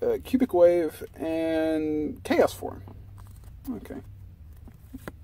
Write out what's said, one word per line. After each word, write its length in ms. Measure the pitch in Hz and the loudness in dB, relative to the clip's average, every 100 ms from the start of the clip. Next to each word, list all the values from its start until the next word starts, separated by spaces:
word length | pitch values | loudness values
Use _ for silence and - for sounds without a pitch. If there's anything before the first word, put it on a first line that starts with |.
Uh, 160 | 120 113 | 0 0
Cubic 300 | - 262 254 | 0 0 4
Wave, 500 | 175 175 175 156 - - - | 8 8 8 2 -4 -14 -8
and 1080 | 160 160 160 160 160 160 156 151 151 - | -4 -2 0 2 2 0 0 -2 -2 -4
Chaos 300 | - 339 180 | 0 4 4
Form. 280 | - - - - - - - - - - - - | 0 -10 -10 -14 -18 -18 -18 -20 -20 -20 -14 -10
Okay. 320 | 214 - - - - - - - - - - - - - - | -10 -10 -14 -14 -18 -20 -20 -20 -20 -20 -20 -18 -14 -14 -14